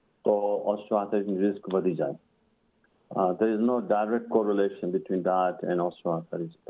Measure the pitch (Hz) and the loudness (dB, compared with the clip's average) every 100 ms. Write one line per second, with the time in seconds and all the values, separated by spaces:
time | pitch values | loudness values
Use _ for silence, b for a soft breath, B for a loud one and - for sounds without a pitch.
0 | _ _ - 104 104 101 101 104 - 107 | _ _ 2 2 2 0 0 -2 0 0
1 | 101 104 101 92 101 98 - 95 90 80 | 2 0 0 0 0 -2 -2 0 0 0
2 | 73 78 _ _ _ _ _ _ _ _ | -2 -6 _ _ _ _ _ _ _ _
3 | - - 92 90 110 107 120 123 98 104 | -8 0 0 2 0 2 2 0 0 0
4 | 107 120 117 113 104 101 98 - 90 92 | 2 -2 0 0 2 2 0 -2 -2 -2
5 | - 95 90 92 90 87 90 87 87 - | -2 -2 2 2 2 -2 -2 0 -2 -4
6 | 87 82 82 85 82 - | -4 -4 -4 -8 -8 -8